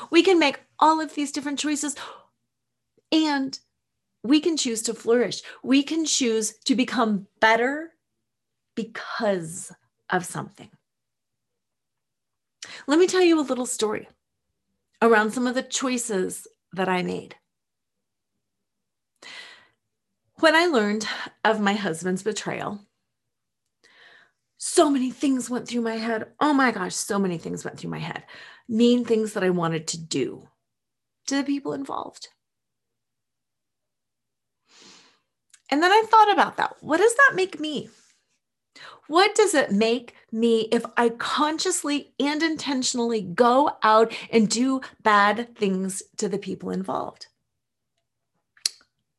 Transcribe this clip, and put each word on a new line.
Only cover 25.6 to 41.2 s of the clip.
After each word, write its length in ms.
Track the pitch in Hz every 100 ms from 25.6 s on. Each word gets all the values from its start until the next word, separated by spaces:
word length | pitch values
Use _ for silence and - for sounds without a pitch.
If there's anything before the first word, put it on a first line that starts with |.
| -
through 140 | 240
my 160 | 226 226
head. 300 | 226 220 - -
Oh 120 | 294
my 200 | 277 254
gosh, 240 | 208 180 -
so 240 | - 202
many 180 | 185 165
things 260 | 170 170
went 140 | - -
through 140 | 170
my 80 | 156
head. 240 | 160 - - - - - -
Mean 380 | 220 240 247 233
things 280 | 220 220
that 100 | 208
I 60 | 185
wanted 360 | 180 165 160 160
to 120 | 165
do 480 | 160 139 120 - - _ _ _ _ _ _ _ -
to 80 | 277
the 80 |
people 300 | 277 277 -
involved. 560 | 269 277 - - - - _ _ _ _ _ _ _ _ _ _ _ _ _ _ _ _ _ _ _ _ _ _ _ _ _ - - _ _ _ _ _ _ -
And 140 | 285
then 80 | 359
I 120 | 427 440
thought 220 | 453 415
about 260 | 339 202 -
that. 180 | - -
What 160 | - 330
does 160 | 440 466
that 180 | 554 359
make 240 | 381 302
me? 300 | 302 262 - _ _ _ _ _ _ _ _ - - - -
What 280 | 330 415 427
does 180 | 381
it 180 | 285 -
make 440 | 202 226 247 - _ -
me 300 | 220 233 226 220
if 120 | 233 - -
I 120 | 240
consciously 1040 | 233